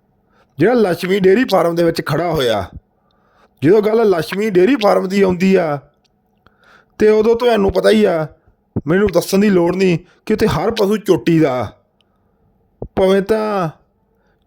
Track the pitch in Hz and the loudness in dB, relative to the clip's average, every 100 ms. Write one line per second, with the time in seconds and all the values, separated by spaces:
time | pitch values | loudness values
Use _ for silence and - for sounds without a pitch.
0 | _ _ _ _ _ - 185 247 202 165 | _ _ _ _ _ -2 0 2 0 -2
1 | 180 202 185 202 262 190 170 170 170 165 | -4 0 2 2 2 0 0 0 -2 -2
2 | 156 147 175 156 123 104 87 - _ _ | -4 -4 -2 -2 0 -2 -4 -12 _ _
3 | _ _ _ _ _ - 139 220 208 220 | _ _ _ _ _ -4 2 2 2 0
4 | 220 175 156 185 220 180 190 277 202 185 | 2 0 -4 -6 -2 2 2 2 2 0
5 | 190 202 190 180 190 190 165 143 - _ | 0 0 0 2 2 2 0 -4 -10 _
6 | _ _ _ _ _ _ _ _ _ - | _ _ _ _ _ _ _ _ _ -2
7 | 214 214 214 233 247 220 196 185 190 214 | 2 2 2 0 0 0 0 0 2 2
8 | 202 170 151 - _ _ _ - 139 185 | 2 0 -6 -12 _ _ _ -8 -2 0
9 | 208 165 - 196 208 185 170 180 190 160 | 0 0 0 2 2 2 0 0 0 -2
10 | - _ - 214 214 139 190 226 196 214 | -6 _ -4 -2 0 -2 -4 -2 -2 -2
11 | 208 165 - 165 156 127 104 - _ _ | -2 -2 0 0 0 -2 -8 -12 _ _
12 | _ _ _ _ _ _ _ - - - | _ _ _ _ _ _ _ -20 -10 -2
13 | 190 196 190 220 214 202 165 - _ _ | 0 0 0 -4 -4 -4 -6 -8 _ _
14 | _ _ _ _ | _ _ _ _